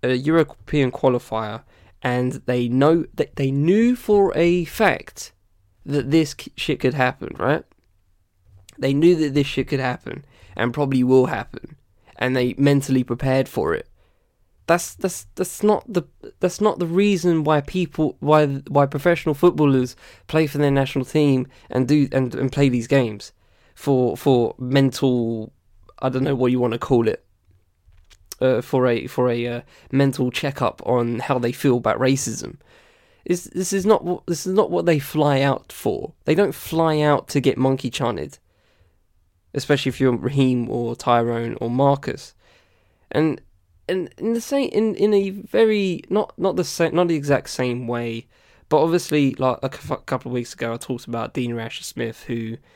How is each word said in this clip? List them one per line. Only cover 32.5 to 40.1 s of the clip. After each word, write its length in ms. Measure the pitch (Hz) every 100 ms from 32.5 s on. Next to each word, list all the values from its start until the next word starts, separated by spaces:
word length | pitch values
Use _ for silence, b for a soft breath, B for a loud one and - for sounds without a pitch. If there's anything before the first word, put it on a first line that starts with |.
| - b b b b b b
This, 200 | - 180
this 280 | - - 185
is 140 | 196 190
not 180 | 214
what, 220 | - 180 -
this 200 | 165 185
is 60 |
not 180 | 190 202
what 140 | 175
they 140 | 170 156
fly 420 | 139 151 147 135
out 320 | 139 135 _
for. 400 | - - 92 - - -
They 80 |
don't 200 | 160 202
fly 460 | - - 160 165 151
out 280 | 151 143 -
to 120 | 143
get 160 | 135 -
monkey 320 | 131 135 123
chanted, 500 | - 120 95 76 - _ _ _ _ _ _ _ _ _ _ _
especially 340 | - - 139 -
if 120 | -
you're 140 | 131